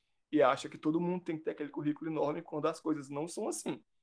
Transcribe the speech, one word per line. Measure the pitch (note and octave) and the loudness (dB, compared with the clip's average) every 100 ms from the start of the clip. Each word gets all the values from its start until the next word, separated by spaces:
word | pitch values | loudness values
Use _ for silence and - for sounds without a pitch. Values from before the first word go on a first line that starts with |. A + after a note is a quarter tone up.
| _ _ _ | _ _ _
e | D3+ | 6
acha | B2+ C3+ D3 | 6 6 -2
que | - | -2
todo | D#3 E3 | 0 2
mundo | F3 F3+ | 2 0
tem | F3 D#3+ | -4 -4
que | |
ter | D#3 | -4
aquele | - C#3+ | -6 -6
currículo | D3+ D3 D3+ D#3+ | -2 -2 -2 -2
enorme | D3+ C#3 E3 | 0 0 0
quando | - D3+ D#3 | -6 -2 -2
as | D#3+ | 0
coisas | D#3+ D3 C3+ | -2 -2 -4
não | C#3+ F3 | -6 -4
são | - A#3 | -4 -4
assim. | D#4 - C3+ - _ | -4 -6 -8 -12 _